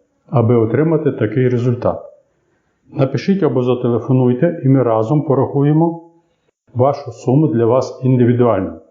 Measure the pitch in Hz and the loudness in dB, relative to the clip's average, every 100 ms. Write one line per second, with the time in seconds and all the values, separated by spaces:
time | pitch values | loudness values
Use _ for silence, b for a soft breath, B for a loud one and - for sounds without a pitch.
0 | _ _ _ 120 110 120 110 139 160 160 | _ _ _ 0 2 2 2 0 0 0
1 | 135 127 107 131 127 123 123 113 95 76 | -2 -2 -2 0 0 0 -2 -2 -4 -4
2 | - - _ _ _ _ _ _ _ - | -10 -20 _ _ _ _ _ _ _ -2
3 | 135 123 - 196 147 127 123 123 120 117 | -2 -2 -2 0 0 0 -2 -2 -2 -2
4 | - 131 123 123 170 - 135 135 120 110 | 0 0 2 0 -2 0 2 2 2 0
5 | 110 151 143 131 123 139 147 151 170 165 | 0 -2 0 -2 0 0 0 2 0 -2
6 | - _ _ _ _ _ _ 120 135 143 | -14 _ _ _ _ _ _ 0 0 0
7 | - - 123 135 151 117 113 127 123 - | -10 -6 0 2 2 2 2 0 -2 -4
8 | 127 127 120 120 120 98 87 - - | 0 2 2 2 2 0 -4 -10 -20